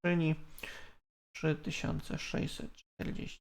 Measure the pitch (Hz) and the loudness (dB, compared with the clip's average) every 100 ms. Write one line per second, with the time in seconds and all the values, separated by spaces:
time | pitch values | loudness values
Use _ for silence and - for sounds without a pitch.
0 | 175 175 160 156 - - - - - - | 4 6 6 4 0 -10 -10 -10 -14 -18
1 | _ _ _ - 156 151 - - - - | _ _ _ 0 2 2 0 -2 0 0
2 | - - - - - - - - _ _ | -2 -6 -2 -2 -2 -4 -10 -12 _ _
3 | - - - - | -4 -2 -6 -8